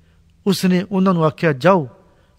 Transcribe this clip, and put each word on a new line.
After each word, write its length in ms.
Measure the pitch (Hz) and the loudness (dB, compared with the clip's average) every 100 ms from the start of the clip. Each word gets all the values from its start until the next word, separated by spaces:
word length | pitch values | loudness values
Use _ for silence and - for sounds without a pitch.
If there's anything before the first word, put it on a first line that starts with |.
| _ _ _ _ 202 | _ _ _ _ -4
ਉਸਨੇ 380 | 185 185 180 - | -2 0 0 -2
ਉਹਨਾਂ 220 | 196 190 | -2 0
ਨੂੰ 120 | 175 156 | 2 -2
ਆਖਿਆ, 280 | - 170 | 0 -4
"ਜਾਓ।" 340 | 135 160 196 127 - _ _ _ | 0 2 2 -2 -12 _ _ _